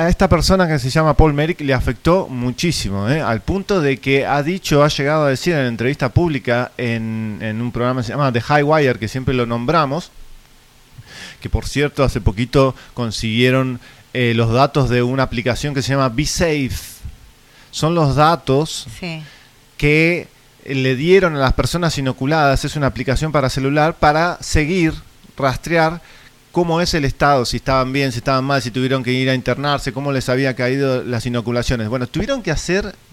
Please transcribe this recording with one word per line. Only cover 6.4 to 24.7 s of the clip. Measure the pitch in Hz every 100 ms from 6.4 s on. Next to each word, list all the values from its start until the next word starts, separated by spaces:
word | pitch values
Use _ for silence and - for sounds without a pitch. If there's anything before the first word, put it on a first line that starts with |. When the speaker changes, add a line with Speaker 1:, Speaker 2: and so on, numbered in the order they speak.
| 123 120 123 -
Speaker 1:
en, | 120 117 113 110 110 98
en | 110 107
un | 120
programa | 117 123 127
que | 110
se |
llama | 113 139
The | 120
High | - 147
Wire, | 143 156 139 113
que | 110
siempre | 131 131
lo | 127 117
nombramos, | 117 123 165 143 151 - - - - - - _ _ _ - - - - -
que | -
por | - -
cierto | 135 147 -
hace | 127 123
poquito | 98 101 123 143 135 127 -
consiguieron, | - 117 - 113 110 127 131 131 123 - - -
eh, | 127 120 117
los | 117
datos | 120 143 147 123
de | 123
una | 123 135
aplicación | 127 117 123 107 147
que | 139
se | 123
llama | 139 131
Be | 113 151
Safe. | - 175 151 127 - - - - - - - _ - -
Son | - 151
los | 170 147
datos | 131 151 165 - 131 160 - - -
Speaker 2:
Sí. | 180 160 151 - - _ _ -
Speaker 1:
que | 147 151 165 175 - _ _ _ -
le | 135 131 127
dieron | 160 190 180
a | 147
las | 131
personas | - 131 170 170 143
inoculadas, | 131 123 135 156 139 135 147
es | 156
una | 135
aplicación | 113 131 120 156
para | 147 131
celular, | 131 135 151 151 165
para | 151 151 175 -
seguir, | - 165 151